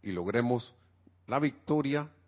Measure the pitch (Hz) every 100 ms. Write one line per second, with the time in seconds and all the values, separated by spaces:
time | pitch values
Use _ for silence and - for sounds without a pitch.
0 | 104 90 87 110 120 123 - - _ _
1 | - _ - 131 147 - - 151 139 143
2 | 151 -